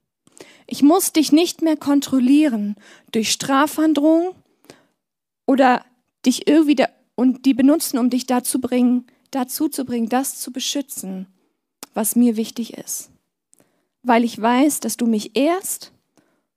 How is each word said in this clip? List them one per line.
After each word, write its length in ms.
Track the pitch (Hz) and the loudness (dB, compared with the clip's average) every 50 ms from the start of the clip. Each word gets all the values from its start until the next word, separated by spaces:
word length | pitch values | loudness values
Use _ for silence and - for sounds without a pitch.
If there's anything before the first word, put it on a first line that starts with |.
| _ _ _ _ _ _ _ - - - - _ _ | _ _ _ _ _ _ _ -20 -20 -20 -20 _ _
Ich 160 | - - - 254 | -12 -4 2 4
muss 300 | 294 311 392 - - - | 4 4 4 2 0 0
dich 180 | 330 285 - | 0 2 4
nicht 320 | 285 311 349 339 - - 330 | 4 2 2 2 -2 -2 -2
mehr 140 | 320 311 | -2 -2
kontrollieren 960 | 302 - 285 285 285 277 - 269 262 247 247 285 294 311 294 226 214 208 208 208 - - - - - _ - - | -2 0 0 0 0 0 0 -2 0 2 4 4 4 4 2 0 -2 -4 -6 -8 -10 -14 -20 -20 -20 _ -6 -4
durch 180 | 233 214 208 | -4 -2 -2
Strafandrohung 1040 | - - - 285 285 269 302 302 - - 311 320 302 294 285 311 320 330 339 370 370 _ _ _ _ _ _ _ - _ _ _ _ _ _ _ _ _ _ _ _ _ - | -4 -6 -2 -2 0 2 0 0 0 0 2 2 2 2 4 4 4 4 2 -2 -6 _ _ _ _ _ _ _ -20 _ _ _ _ _ _ _ _ _ _ _ _ _ -2
oder 380 | - 269 240 277 247 247 - - _ _ _ _ _ _ _ - | 0 2 4 4 4 4 2 -2 _ _ _ _ _ _ _ -2
dich 220 | 262 247 - - - | -2 -2 0 0 2
irgendwie 260 | 294 320 320 285 294 | 4 4 4 4 2
da, 140 | 254 - - _ _ _ _ - | 2 0 -2 _ _ _ _ -6
und 320 | - 254 262 240 - - | 0 0 0 0 0 0
die 80 | 269 254 | 0 2
benutzen, 420 | 233 262 269 294 339 - - - | 4 4 4 4 2 0 -4 -4
um 140 | 240 240 247 | -2 -2 0
dich 160 | 247 254 240 | -2 -2 -2
dazu 340 | - 247 247 247 - - 262 | -2 -2 -2 -2 -2 -6 -4
bringen, 460 | 254 240 254 247 247 240 247 247 247 _ _ _ _ _ | -4 -2 0 0 2 2 2 0 -4 _ _ _ _ _
dazu 380 | - 277 254 254 - - 302 302 | -6 -6 -6 -6 -6 -4 -4 -4
zu 160 | - - 262 | -4 -6 -8
bringen, 240 | 254 247 240 226 208 | -6 -4 -4 -4 -2
das 320 | 247 254 269 - - - | -2 -2 -2 -4 -8 -10
zu 120 | - 269 247 | -12 -12 -10
beschützen, 760 | 262 240 - - 285 277 - - - - 190 190 190 190 _ _ _ _ _ _ _ _ _ _ - - _ - | -8 -8 -6 -6 -6 -6 -8 -12 -14 -12 -12 -12 -12 -12 _ _ _ _ _ _ _ _ _ _ -20 -20 _ -8
was 220 | 202 220 - - | -6 -6 -2 0
mir 200 | 233 247 240 220 | 2 2 2 2
wichtig 380 | 214 226 - - - 226 - - | 0 -4 -6 -6 -10 -12 -10 -12
ist. 380 | - - - - - - _ _ _ _ _ _ _ _ _ _ _ _ _ _ _ _ _ _ _ - | -16 -14 -12 -12 -12 -14 _ _ _ _ _ _ _ _ _ _ _ _ _ _ _ _ _ _ _ -2
Weil 220 | 247 240 233 233 | 0 2 2 2
ich 180 | 233 - - 202 | 0 -4 -2 -2
weiß, 380 | 233 240 247 277 311 - - | 0 2 2 2 2 0 -2
dass 160 | - 226 - | -6 -8 -6
du 100 | - 240 | -2 -2
mich 300 | 233 226 214 208 - - | 0 0 -2 -2 -4 -2
ehrst 560 | - 277 311 339 381 - - - - - - _ _ _ _ _ _ _ _ _ _ _ _ _ | 0 0 0 0 -2 -4 -8 -12 -12 -14 -20 _ _ _ _ _ _ _ _ _ _ _ _ _